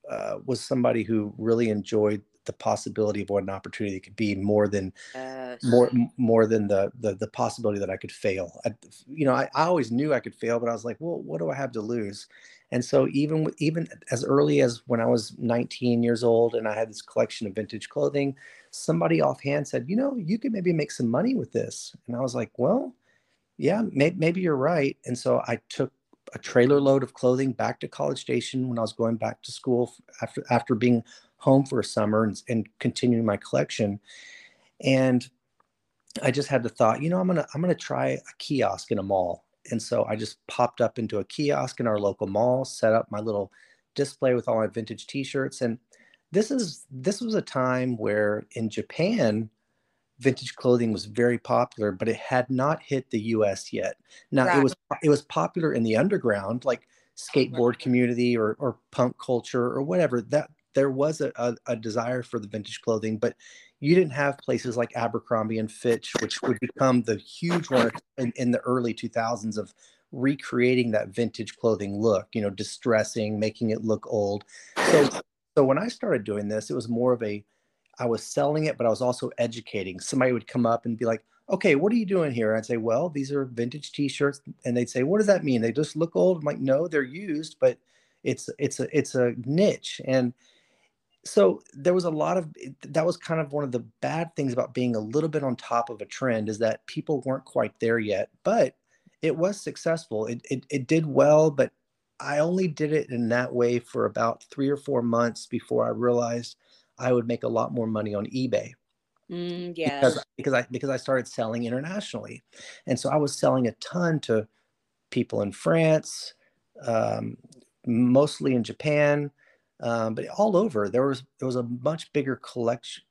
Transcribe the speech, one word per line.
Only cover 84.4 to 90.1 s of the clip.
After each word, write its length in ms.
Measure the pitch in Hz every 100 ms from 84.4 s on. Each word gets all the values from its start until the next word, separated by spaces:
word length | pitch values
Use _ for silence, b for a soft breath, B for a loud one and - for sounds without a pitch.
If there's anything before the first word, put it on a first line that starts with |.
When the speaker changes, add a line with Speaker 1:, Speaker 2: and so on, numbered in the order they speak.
| - -
Speaker 1:
And 120 | 127 120
they'd 140 | 120
say, 120 | 127
"What 160 | 135 208
does 80 | 202
that 180 | 185
mean? 160 | 156 123
They 120 | 113
just 240 | 113 151 156
look 200 | 170 180
old?" 220 | 180 180
I'm 60 |
like, 160 | 147 123
"No, 280 | 135 135 170
they're 140 | 156
used, 540 | 131 160 202 151 160 -
but 180 | 127 123 _ _ _ _
it's, 240 | - 135 - -
it's 220 | 143 -
a, 160 | 131 151
it's 180 | -
a 200 | 131 123 120
niche." 560 | 120 156 208 - - -
And 260 | -